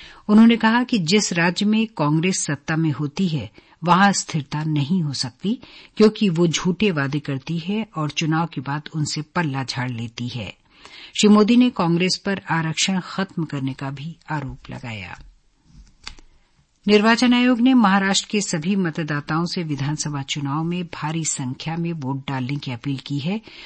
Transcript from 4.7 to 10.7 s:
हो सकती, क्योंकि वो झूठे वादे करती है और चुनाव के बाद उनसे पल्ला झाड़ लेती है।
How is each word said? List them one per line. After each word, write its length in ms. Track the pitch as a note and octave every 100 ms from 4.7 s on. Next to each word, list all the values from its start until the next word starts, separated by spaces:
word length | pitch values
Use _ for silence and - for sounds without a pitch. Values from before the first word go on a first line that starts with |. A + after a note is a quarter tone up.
| D3+ C#3 F#3+
हो 100 | D3+
सकती, 480 | B2 B2+ - F#3+ B3 - - - -
क्योंकि 320 | G#3+ G#3+ G3+
वो 180 | E3 E3+
झूठे 440 | D3 F3+ F3+ G#3
वादे 300 | D3+ C#3 D3
करती 380 | - C3+ - E3
है 280 | E3 G#3+ G#3+ D#3
और 140 | D3+
चुनाव 360 | - D#3 D#3 E3
के 140 | -
बाद 220 | C3 D3+ -
उनसे 280 | D#3 D3 D#3
पल्ला 420 | D3 F3+ D#3+ C3+
झाड़ 260 | C3 C3+ B2+
लेती 380 | A#2 A#2 - A#2+
है। 280 | A#2 F#2+ - _